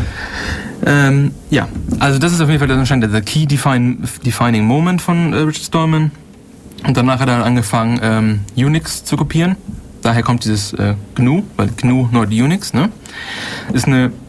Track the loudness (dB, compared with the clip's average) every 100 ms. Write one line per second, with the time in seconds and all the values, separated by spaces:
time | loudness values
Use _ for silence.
0 | -6 -6 -10 -8 -6 -6 -8 -4 0 2
1 | 4 4 2 -2 -2 -2 -2 -6 -6 -2
2 | 0 2 2 2 2 2 2 2 2 2
3 | 2 0 0 0 2 2 2 2 2 0
4 | -6 -6 -4 0 2 2 2 2 2 0
5 | 0 0 2 2 0 -2 -2 0 2 2
6 | 0 -2 -12 -20 -20 -20 -20 -6 -2 2
7 | 2 2 2 2 2 2 2 0 0 0
8 | 0 2 2 0 -2 0 2 2 -2 -8
9 | -4 -2 0 0 0 -2 -6 -14 -14 -6
10 | 0 0 2 0 0 -2 -2 -2 -2 -2
11 | -4 0 2 2 0 -2 -4 0 0 2
12 | 2 2 2 2 2 0 -2 0 0 -2
13 | -16 -14 -12 -10 -10 -10 -4 -2 2 2
14 | 2 -2